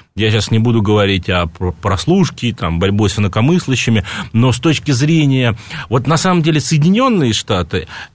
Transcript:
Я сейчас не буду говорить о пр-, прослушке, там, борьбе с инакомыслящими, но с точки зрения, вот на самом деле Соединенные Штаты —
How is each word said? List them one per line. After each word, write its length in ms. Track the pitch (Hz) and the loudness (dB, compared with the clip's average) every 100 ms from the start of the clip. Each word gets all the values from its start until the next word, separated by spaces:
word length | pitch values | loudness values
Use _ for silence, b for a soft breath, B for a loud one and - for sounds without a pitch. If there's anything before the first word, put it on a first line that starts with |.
| B | B
Я 160 | - 107 | -4 0
сейчас 200 | 110 - | 0 0
не 80 | 113 | 0
буду 240 | 117 113 | 2 2
говорить 480 | 101 104 101 95 95 | 2 2 2 0 0
о 160 | 90 82 | -2 -2
пр-, 260 | - 90 | -4 -6
прослушке, 800 | 82 101 92 - 190 165 - 120 | -4 -4 -2 0 2 2 -2 -6
там, 260 | - 85 85 | -4 -4 -2
борьбе 300 | 98 101 104 | 0 2 0
с 100 | - | 0
инакомыслящими, 840 | 101 110 131 175 - 127 - 110 - B 165 | -2 0 2 0 0 -2 0 0 -2 B -4
но 180 | 113 127 | 0 2
с 80 | 123 | 2
точки 300 | 165 - - | 0 0 0
зрения, 640 | 120 151 165 143 131 123 107 B 156 B | 0 2 2 2 2 0 -2 B -14 B
вот 180 | 123 127 | -2 0
на 120 | 160 | 0
самом 240 | 190 180 | 2 2
деле 180 | 156 156 | 2 0
Соединенные 720 | - 160 160 208 269 208 127 | 0 2 2 4 2 2 2
Штаты — 560 | 104 - 95 82 92 - B B | 0 -2 -4 -2 -6 -8 B B